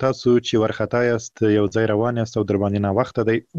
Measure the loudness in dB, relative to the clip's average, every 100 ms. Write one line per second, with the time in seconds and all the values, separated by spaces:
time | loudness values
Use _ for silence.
0 | -2 0 2 2 2 0 0 -2 -2 0
1 | 0 -2 -4 -2 2 2 2 0 0 0
2 | 0 -2 -4 -2 -2 -2 -2 0 0 0
3 | -2 -2 0 -2 -4